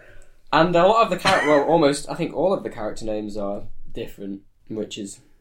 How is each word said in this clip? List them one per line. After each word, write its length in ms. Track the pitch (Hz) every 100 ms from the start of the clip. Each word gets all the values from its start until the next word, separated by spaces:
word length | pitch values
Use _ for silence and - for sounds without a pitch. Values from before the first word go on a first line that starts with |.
| - - - - -
And 240 | 147 170 170
a 100 | 185
lot 160 | 226
of 80 | 226
the 60 | 175
char-, 300 | - 190 143
well, 160 | 151
almost, 460 | 139 165 143 143 -
I 40 |
think 200 | 151 170
all 180 | - 170
of 100 | 196
the 60 | 113
character 380 | - 107 104 110
names 320 | 107 107 104
are 240 | 101 101 117 - -
different, 480 | - 113 - 98 101 - _ -
which 300 | 110 104 -
is, 220 | 101 - _ _